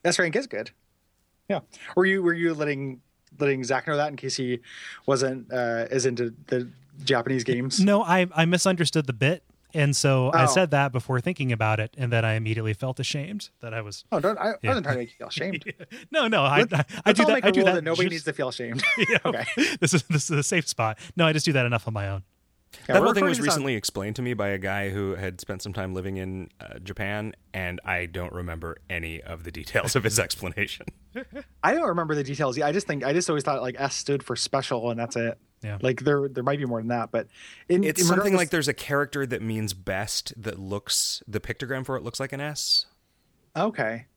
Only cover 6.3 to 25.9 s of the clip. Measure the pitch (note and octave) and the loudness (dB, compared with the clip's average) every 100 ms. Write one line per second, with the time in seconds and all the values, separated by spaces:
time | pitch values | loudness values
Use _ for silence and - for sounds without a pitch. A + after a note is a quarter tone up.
6.3 | A2+ - B2+ B2 - _ - C3 C3 C3+ | -6 -4 -2 -2 -14 _ -8 0 0 2
7.3 | C3 A#2 A#2+ C3 F#3 G3 G3+ F#3 F#3 F3+ | 0 0 0 0 4 6 6 4 4 4
8.3 | E3 E3 F3+ G3 F#3 D3+ D#3+ C3+ A2+ C3+ | 2 4 4 4 2 2 2 0 2 2
9.3 | F3+ _ _ _ D#3+ C#3+ C3+ C#3+ C3+ B2+ | 2 _ _ _ 2 2 4 4 6 6
10.3 | E3 D3+ C#3 F3+ C#3+ C#3 B2 - B2+ F3 | 6 6 6 4 4 4 0 0 0 0
11.3 | F3+ C3 A2+ A2 A2 A2 - B2 A#2 A2+ | -2 0 2 2 2 -2 -4 0 2 4
12.3 | A2 A2 A2 A2 G#2+ C3 C3 C3 D3 D3+ | 2 0 0 0 -2 -4 -4 -4 -4 -6
13.3 | G#3 - _ A#2 A2 G#2 G2 - F#3 F3 | -8 -10 _ -8 -8 -8 -14 -2 2 2
14.3 | G#3+ G#3 G3+ - B3+ C#3+ B2+ A#2+ _ A2+ | 2 -2 0 0 0 0 -2 -4 _ -10
15.3 | - F3+ G3 G#3 - E3+ A3+ - D#4 A#3 | -6 -4 -4 -8 -14 -16 -18 -4 0 2
16.3 | G#3+ C#3 D3 A#3+ D3+ - - G#3 G3+ G#3 | 4 6 4 4 2 -2 0 4 6 6
17.3 | A#3 G3+ F#3+ F#3+ F3+ D#3 E3 F#3 E3 D#3 | 6 6 6 6 4 2 0 0 0 -4
18.3 | C#3+ B2+ - A#2 B2+ C6+ C6+ - - - | -2 -4 -4 -4 0 0 2 4 4 2
19.3 | - A2+ D#5 D#4+ - D#3+ E3 - D3+ - | -2 -4 0 0 2 2 2 2 -2 0
20.3 | D3 C#3 F3+ - - A2 A2 - - E3 | -2 0 -2 -2 -2 -4 -4 -8 2 2
21.3 | D#3 E3+ C#3 B2 A#2 - G#2+ G2 G2 - | 4 2 2 2 0 -2 -4 -4 -6 -10
22.3 | _ _ _ _ - - - G3 G#3 F#3+ | _ _ _ _ -14 2 4 6 4 2
23.3 | E3 D3 D#3+ C#3 A2+ - - G2+ G#2+ B2 | 2 0 0 0 -2 -4 -6 -6 -4 -4
24.3 | A2 G2+ G2 F#2+ G2 G2 G2 G2 F#2 F#2+ | -2 -2 -2 -2 -2 -2 -2 -2 -2 -6
25.3 | F2+ - F#2 G2+ F#2+ F#2+ | -8 -10 -10 -8 -6 -6